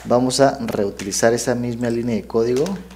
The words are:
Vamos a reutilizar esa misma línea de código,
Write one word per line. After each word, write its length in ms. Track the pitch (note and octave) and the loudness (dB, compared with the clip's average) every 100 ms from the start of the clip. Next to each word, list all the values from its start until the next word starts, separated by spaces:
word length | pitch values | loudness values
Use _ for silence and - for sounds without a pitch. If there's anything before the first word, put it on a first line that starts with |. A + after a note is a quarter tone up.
| B2 | 0
Vamos 360 | B2 B2+ B2 | 2 2 4
a 180 | C#3 C3 | 2 2
reutilizar 720 | A2+ A2 G2+ - G2 F#2+ A#2 | -4 -2 -2 -2 -6 0 2
esa 220 | A#2 B2 A#2+ | 2 0 -2
misma 340 | A#2+ A#2 A#2+ | -2 -4 -2
línea 280 | A#2 A#2+ A2 | -2 -2 -4
de 100 | F#2 | -2
código, 380 | A2+ A#2 B2 E3+ F#3+ - | 0 2 2 0 -4 -10